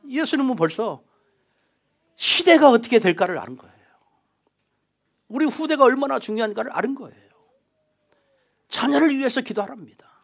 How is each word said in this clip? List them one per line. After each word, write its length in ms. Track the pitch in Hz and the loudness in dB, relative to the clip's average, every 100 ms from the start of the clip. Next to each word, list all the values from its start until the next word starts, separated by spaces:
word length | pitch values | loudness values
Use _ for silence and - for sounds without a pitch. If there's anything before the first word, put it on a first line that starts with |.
| 285 | -8
예수님은 460 | 269 302 285 269 | -6 -2 -2 -2
벌써 480 | 220 160 160 220 143 _ _ _ _ _ _ _ _ _ _ _ | 0 -2 -2 -6 -8 _ _ _ _ _ _ _ _ _ _ _
시대가 560 | _ - - 359 330 294 | _ -2 0 4 8 8
어떻게 280 | 233 233 233 | 6 4 2
될까를 400 | 185 170 180 165 | 2 0 -2 -4
아는 180 | - 127 | -10 -16
거예요. 180 | - _ _ _ _ _ _ _ _ _ _ _ _ _ _ _ _ | -20 _ _ _ _ _ _ _ _ _ _ _ _ _ _ _ _
우리 160 | 233 302 | -2 -2
후대가 380 | - 311 302 | -2 -4 4
얼마나 340 | 262 262 277 262 | 4 4 -2 -4
중요한가를 520 | - 214 220 208 233 | -4 -4 -4 -6 -8
아는 220 | - 214 | -6 -6
거예요. 320 | 269 185 - _ _ _ _ _ _ _ _ _ _ _ _ _ _ _ | -6 -12 -20 _ _ _ _ _ _ _ _ _ _ _ _ _ _ _
자녀를 480 | - 247 285 311 269 | -4 0 2 2 0
위해서 240 | 269 262 | -2 -4
기도하랍니다. 680 | 262 214 202 254 165 _ _ _ | -6 -8 -8 -12 -20 _ _ _